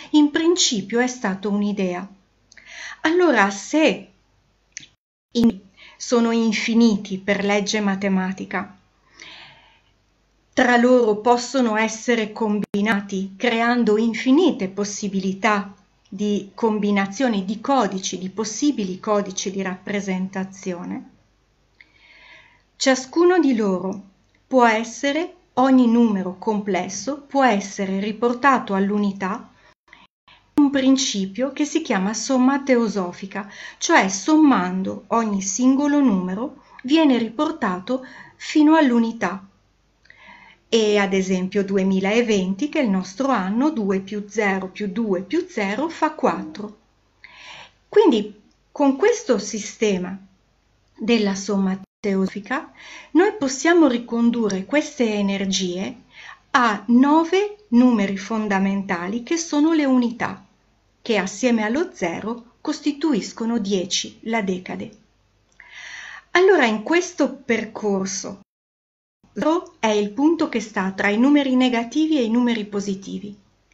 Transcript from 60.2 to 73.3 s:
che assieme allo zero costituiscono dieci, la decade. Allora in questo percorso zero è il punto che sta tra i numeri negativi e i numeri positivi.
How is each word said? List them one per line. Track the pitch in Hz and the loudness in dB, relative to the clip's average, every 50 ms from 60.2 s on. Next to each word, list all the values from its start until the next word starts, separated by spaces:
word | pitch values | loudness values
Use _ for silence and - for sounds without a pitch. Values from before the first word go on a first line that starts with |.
| - 95 - - - _ _ _ _ _ _ _ _ _ _ _ | -6 -6 -6 -10 -16 _ _ _ _ _ _ _ _ _ _ _
che | - - 220 | -4 -2 -2
assieme | 196 180 190 - - 254 247 233 220 214 | -2 -2 -4 -4 -2 0 0 2 2 0
allo | 214 240 302 370 370 - | -2 -2 -2 -4 -4 -6
zero | - 190 165 165 - - 214 240 233 - _ _ _ | -6 -6 -6 -6 -6 -8 -10 -10 -10 -14 _ _ _
costituiscono | - 311 302 - - 294 285 285 - 320 269 196 - - - - 226 226 233 226 | -8 -8 -6 -4 -4 -4 -4 -2 0 0 0 0 -2 -6 -8 -6 -4 -2 -2 -2
dieci, | 196 196 208 185 175 190 - - - 214 - - - | -2 -2 -2 -2 -2 -4 -4 -6 -6 -8 -12 -12 -8
la | 220 226 226 | -4 -4 -2
decade. | 202 190 185 180 185 - 180 190 208 220 - _ _ _ _ _ _ _ _ _ _ _ _ - - - - - - - - - - - - - - _ | -2 -2 -4 -6 -8 -10 -12 -12 -12 -14 -16 _ _ _ _ _ _ _ _ _ _ _ _ -20 -20 -20 -20 -20 -18 -16 -16 -16 -16 -16 -18 -20 -8 _
Allora | - 349 370 381 392 320 254 | 2 4 6 6 6 6 4
in | 226 214 208 208 | 2 0 -2 -2
questo | - 320 349 349 - - - 294 - - | 0 0 0 0 -2 -2 -2 -2 -2 -2
percorso | - - - 226 220 220 214 - - 214 208 196 190 190 190 - - - - 190 - _ _ _ _ _ _ _ _ _ _ _ _ _ _ _ _ _ _ _ | -6 -6 -4 -4 -4 -4 -6 -10 -6 -4 -2 -2 -2 -4 -6 -6 -8 -10 -12 -14 -16 _ _ _ _ _ _ _ _ _ _ _ _ _ _ _ _ _ _ _
zero | 208 190 302 330 359 349 - - _ | -2 0 0 0 0 -2 -8 -8 _
è | - 220 | -2 0
il | 214 208 208 202 | 0 0 0 -2
punto | 202 269 285 320 339 311 311 302 | -2 0 2 2 2 2 0 -2
che | - 226 | -2 -4
sta | 208 - - 208 185 190 190 | -6 -6 -6 -4 -4 -4 -2
tra | 196 202 202 | -2 0 0
i | 208 | 2
numeri | 220 247 285 294 294 277 262 254 | 2 4 4 4 4 4 2 2
negativi | 254 254 254 240 226 240 233 - 302 320 311 311 | 2 2 2 2 -2 -4 -2 -2 -2 0 2 2
e | 277 233 | 2 2
i | 214 | 2
numeri | 226 247 247 240 233 214 202 | 0 2 2 0 0 -2 -4
positivi. | 208 208 202 196 202 190 190 - 180 180 190 196 208 | -6 -6 -6 -6 -6 -6 -8 -8 -10 -12 -10 -12 -14